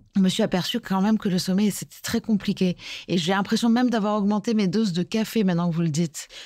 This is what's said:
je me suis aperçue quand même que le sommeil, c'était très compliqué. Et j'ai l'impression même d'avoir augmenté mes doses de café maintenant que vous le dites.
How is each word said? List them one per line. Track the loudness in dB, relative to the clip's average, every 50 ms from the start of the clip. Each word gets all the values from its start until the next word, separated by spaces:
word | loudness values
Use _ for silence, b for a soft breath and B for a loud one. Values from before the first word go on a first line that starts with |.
| -6 _ 0
je | 2
me | 2 2
suis | 2 2
aperçue | 0 0 0 -2 -2 -2 -4 -6
quand | -4 -2 0 0
même | 2 2 2 2
que | 0 0
le | -2 -2
sommeil, | 0 0 0 2 2 0
c'était | 0 -2 -8 -14 -16 -14
très | -8 -4 -4 -4
compliqué. | -2 0 -2 0 0 -2 -2 0 0 0 -2 B B B B B B -2
Et | -2 -2
j'ai | 0 0 0
l'impression | 0 0 0 0 0 2 2
même | 4 4 2 2
d'avoir | 2 0 0 0 0 0
augmenté | 2 2 0 0 0 0 0
mes | 2 2 2
doses | 2 0 0 0 0
de | -2
café | -2 -2 -2 -2 -2 0 0 0 2
maintenant | 2 2 2 0 0
que | 0
vous | 0
le | 0 0
dites. | 0 0 -2 -2 -4 -10 -16 B B B B